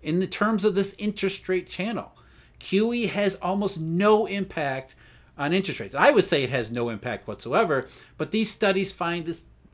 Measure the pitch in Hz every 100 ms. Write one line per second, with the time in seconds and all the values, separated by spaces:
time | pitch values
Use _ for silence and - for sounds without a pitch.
0 | 151 175 185 - 208 214 208 190 196 -
1 | 208 208 196 196 - 185 180 - 202 190
2 | - _ - - - - - 190 226 240
3 | 202 165 202 196 175 196 196 170 160 175
4 | 208 214 190 202 190 - 143 135 - -
5 | - - - - 143 185 190 131 101 139
6 | 240 240 - 147 120 131 110 120 120 107
7 | 123 104 - 101 117 160 196 135 - -
8 | - - 151 214 214 - 202 196 190 -
9 | 170 175 165 165 - _ -